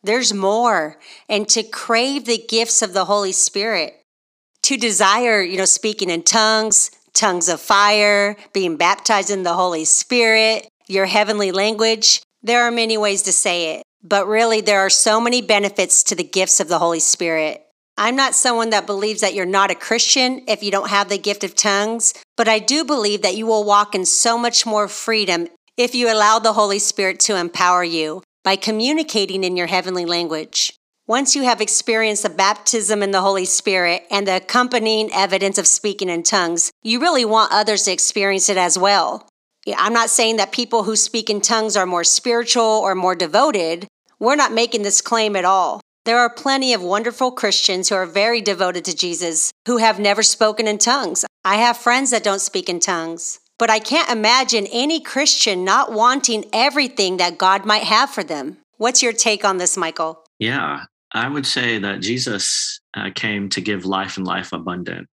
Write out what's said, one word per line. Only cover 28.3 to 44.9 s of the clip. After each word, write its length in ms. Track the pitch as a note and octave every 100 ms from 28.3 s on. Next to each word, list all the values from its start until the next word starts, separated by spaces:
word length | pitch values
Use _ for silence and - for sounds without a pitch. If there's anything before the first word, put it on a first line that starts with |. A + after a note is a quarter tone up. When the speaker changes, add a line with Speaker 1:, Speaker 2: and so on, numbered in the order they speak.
| _
Speaker 1:
by 120 | -
communicating 880 | C#4+ A3 A3 B3 D#4 D#4 A3+ F#3+ F#3+
in 140 | F#3 F3+
your 100 | E3+
heavenly 380 | F#3 F3+ F3+
language. 680 | E3+ F3 E3+ D#3 D#3 - - _ _ _ -
Once 280 | A#3 C4+
you 80 | C#4+
have 180 | B3+ A3+
experienced 600 | G#3+ - - A3 A3 G#3
the 60 | G#3
baptism 760 | G#3 G3 G#3 - A#3 G3+ G#3+
in 80 | G3
the 100 | F#3+
Holy 240 | G3 G3
Spirit 580 | F3+ - - F#3 F3 F3 -
and 180 | G3+ G3+
the 100 | F#3
accompanying 760 | F#3 B3+ B3 B3 A3 G#3+ G#3+
evidence 440 | - G3 F#3+ G3 G3
of 100 | E3
speaking 420 | - G#3 G3 F#3
in 140 | E3+
tongues, 480 | E3+ G3+ E3+ E3+ - _
you 180 | A3 A#3
really 240 | E4 D4
want 280 | A3 A3 G#3+
others 300 | G3+ G#3+ G3+
to 80 | G3+
experience 580 | F3+ - G#3 G3 F#3+ G3+
it 80 | F#3+
as 200 | F3 F3+
well. 500 | G3 G3+ E3 - - _ _ _
Yeah, 100 | - C#3+
I'm 140 | G3
not 160 | A#3 A3+
saying 280 | - A3+ A3
that 140 | G3
people 320 | - A#3+ A3+
who 120 | G3+
speak 340 | G#3+ - A#3 G#3+
in 120 | G#3
tongues 360 | - A3+ A3 G3+
are 80 |
more 180 | F#3 F3
spiritual 600 | E3 - B3 A#3 A#3 B3
or 300 | A3 A3 G3
more 220 | F#3 F3+
devoted. 720 | F3+ E3+ F#3+ D4 G#3 E3 E3+ G3 _ _ _
We're 160 | A3
not 160 | D4 C4
making 300 | A3+ A#3+ A3
this 200 | G3+